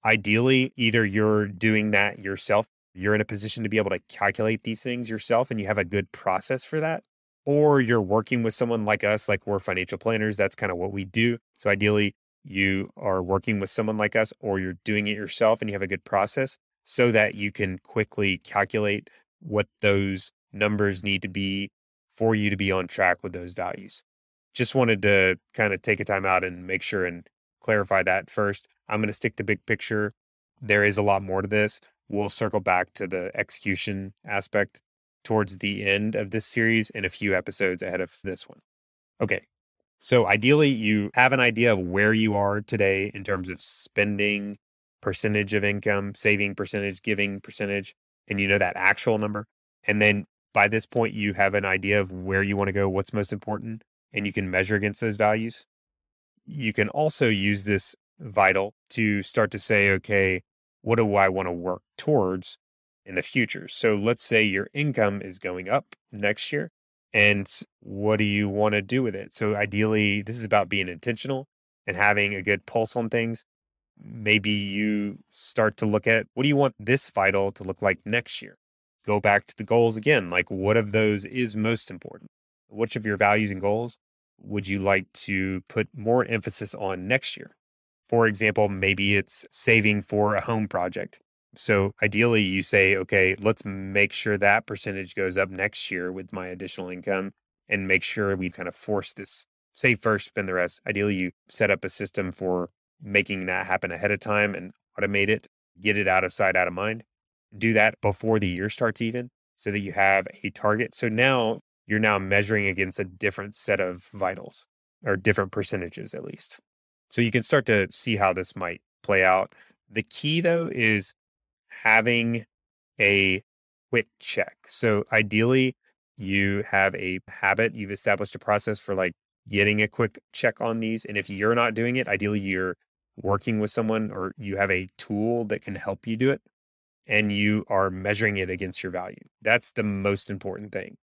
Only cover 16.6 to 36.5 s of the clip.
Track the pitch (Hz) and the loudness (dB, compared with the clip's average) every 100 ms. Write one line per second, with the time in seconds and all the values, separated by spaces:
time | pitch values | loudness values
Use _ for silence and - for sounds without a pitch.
16.6 | _ _ - - 123 110 104 - 101 - | _ _ -10 2 4 6 2 0 -6 -4
17.6 | 98 92 _ - 107 - 101 92 - 101 | -4 -4 _ -4 -2 0 -2 -2 -4 -2
18.6 | 98 110 104 101 - _ _ _ - 104 | 0 0 0 -2 -6 _ _ _ -4 -2
19.6 | 104 _ 104 98 98 95 - _ _ 101 | -2 _ 2 4 2 -2 -8 _ _ 0
20.6 | 104 104 101 95 101 95 95 92 98 98 | 0 2 0 0 -2 -2 -2 -4 -4 -4
21.6 | 98 _ _ _ _ - 113 110 104 98 | -6 _ _ _ _ 0 2 4 2 0
22.6 | 98 95 90 - 92 87 98 90 90 92 | 0 0 -2 0 2 2 -4 -10 -10 -8
23.6 | 90 - - - _ _ _ _ _ - | -8 -8 -12 -12 _ _ _ _ _ -4
24.6 | 123 135 120 107 104 101 92 90 _ - | 0 2 2 4 4 6 4 2 _ -2
25.6 | 107 95 - 101 101 98 95 92 92 90 | -2 0 -2 -2 0 -2 2 0 0 -8
26.6 | 90 95 - 101 90 85 - _ _ _ | -6 -6 -4 -2 -4 -6 -16 _ _ _
27.6 | - 107 98 98 92 92 - - 104 98 | 0 0 4 2 4 2 0 -2 -2 -2
28.6 | - _ _ 107 107 104 113 - 107 101 | -12 _ _ -2 -2 -2 -4 -4 -4 -4
29.6 | - 110 - 107 104 _ _ _ _ _ | -2 -4 -2 -2 -4 _ _ _ _ _
30.6 | 107 104 104 101 101 98 98 95 98 107 | 0 4 4 2 2 2 0 -4 0 0
31.6 | 107 - _ _ _ 101 104 - 110 104 | 0 -4 _ _ _ -4 -4 -4 -2 -2
32.6 | 92 90 92 - 95 92 90 - 101 - | 0 0 -2 -6 -6 -4 -6 -6 -8 -6
33.6 | 104 92 - 98 95 _ - 101 - 104 | -4 -4 -4 -6 -8 _ -8 -8 -2 -2
34.6 | 101 - _ _ _ _ - 110 101 95 | -2 -6 _ _ _ _ -2 0 0 -4
35.6 | 101 101 101 98 107 107 101 110 - | -6 -4 -2 0 0 -2 -4 -4 -4